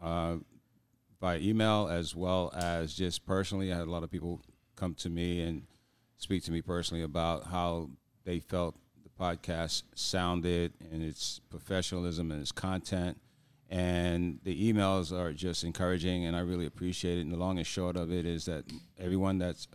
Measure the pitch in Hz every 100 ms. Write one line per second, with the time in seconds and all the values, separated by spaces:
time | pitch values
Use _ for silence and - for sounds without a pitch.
0 | 82 85 82 82 - - _ _ _ _
1 | _ _ 92 85 95 110 110 107 85 87
2 | 82 85 90 92 87 87 87 85 80 92
3 | 90 - - 95 95 95 95 87 82 85
4 | 82 87 85 87 - _ _ - 90 78
5 | 87 85 87 87 82 78 - _ _ _
6 | _ _ - 92 82 82 85 87 85 85
7 | 80 80 82 80 82 90 87 85 73 67
8 | _ _ 92 87 - 90 87 - _ -
9 | - - 90 85 - 82 82 - - -
10 | - 92 87 87 87 87 85 - 82 80
11 | 78 - - - - 82 - 92 - 90
12 | 87 82 82 76 67 - 95 92 - 92
13 | 90 - - _ _ _ - 92 90 87
14 | 87 85 87 73 95 82 110 104 98 95
15 | 80 90 87 76 90 82 87 80 90 90
16 | 90 90 85 87 87 90 78 - 92 90
17 | 90 87 78 87 92 92 85 98 90 87
18 | 82 90 85 82 82 78 - - - -
19 | 90 95 95 95 87 80 -